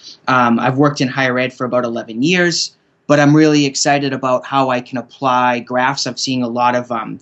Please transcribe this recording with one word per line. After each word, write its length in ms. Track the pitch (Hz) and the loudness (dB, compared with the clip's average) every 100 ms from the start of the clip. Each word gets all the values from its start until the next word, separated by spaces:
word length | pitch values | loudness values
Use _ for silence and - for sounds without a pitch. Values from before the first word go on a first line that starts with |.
| - - - | -20 -10 -2
Um, 320 | 127 120 113 | 2 2 2
I've 180 | 127 131 | 0 2
worked 220 | 147 143 | 0 0
in 80 | 127 | -4
higher 280 | 135 127 123 | -2 -2 -2
ed 120 | 127 | -4
for 120 | - | -6
about 200 | 127 123 | -4 -2
eleven 380 | 117 117 113 113 | -2 -6 -8 -2
years, 540 | 151 180 175 165 - - _ _ - | 0 2 0 -2 -6 -12 _ _ 0
but 120 | 147 | 4
I'm 160 | 143 | 6
really 300 | 151 156 147 | 6 6 4
excited 480 | 143 139 151 143 139 | 2 0 0 0 0
about 320 | 131 131 127 | -4 -2 -2
how 240 | - 139 131 | 0 0 0
I 140 | 123 | 0
can 160 | 123 127 | -4 -10
apply 600 | - - 131 123 123 120 | -10 -4 0 2 2 -2
graphs. 460 | 120 123 131 147 - | -4 -2 0 -2 -6
I've 140 | 120 | -6
seen 220 | 135 127 | -4 -4
a 60 | 120 | -4
lot 260 | 120 123 | 0 0
of, 180 | 123 120 | 0 -2
um, 240 | 113 110 110 | -6 -8 -6